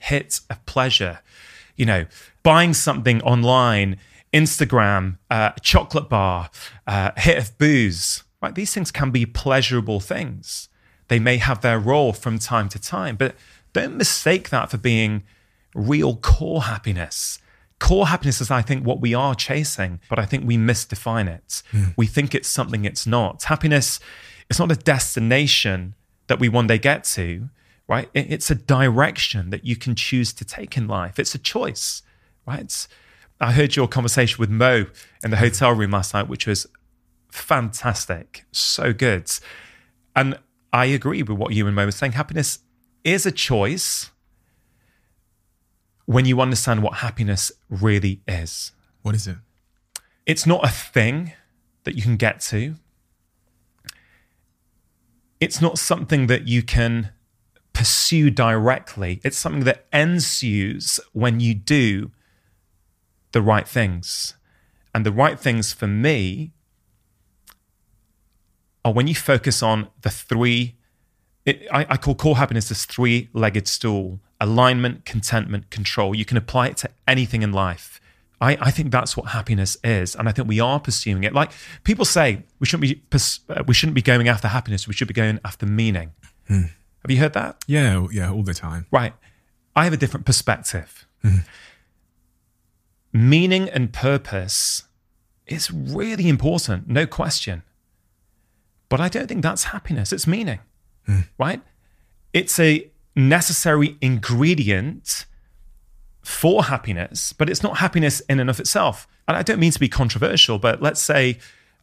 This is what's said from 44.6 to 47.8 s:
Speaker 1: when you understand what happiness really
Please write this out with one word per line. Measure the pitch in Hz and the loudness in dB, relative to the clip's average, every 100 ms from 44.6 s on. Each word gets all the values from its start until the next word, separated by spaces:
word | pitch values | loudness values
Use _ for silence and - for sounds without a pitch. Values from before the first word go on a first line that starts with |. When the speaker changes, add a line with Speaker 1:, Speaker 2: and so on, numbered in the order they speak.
| _ _ _ _ _ _ _ _ _ _ _ _ _ _ - | _ _ _ _ _ _ _ _ _ _ _ _ _ _ 0
Speaker 1:
when | 123 | 2
you | 131 127 | 4 2
understand | 131 120 - 110 | 2 0 0 0
what | 107 | 0
happiness | - 120 110 104 98 - - _ | -2 -6 -2 -2 -2 -4 -8 _
really | 95 | -2